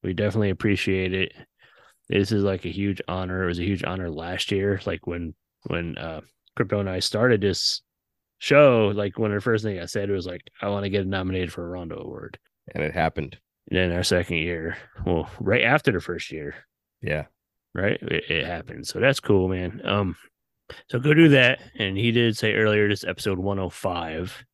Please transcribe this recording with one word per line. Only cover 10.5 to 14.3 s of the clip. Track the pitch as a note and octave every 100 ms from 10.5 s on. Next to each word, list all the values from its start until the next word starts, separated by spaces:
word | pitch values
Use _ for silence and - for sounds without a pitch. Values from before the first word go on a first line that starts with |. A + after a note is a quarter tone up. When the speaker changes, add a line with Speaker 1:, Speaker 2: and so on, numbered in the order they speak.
| _
Speaker 1:
"I | G#2
wanna | G2+ G2+
get | G2+ F#2+
nominated | F#2+ F#2 F#2 F2+
for | - F2
a |
Rondo | F2 E2 -
Award." | - - - - _ _ -
Speaker 2:
And | -
it | D2+
happened. | E2 D#2+ - C#2+ - _ _ -
Speaker 1:
And | F2+
then | F2+
our | F2
second | F2+ F2+ F2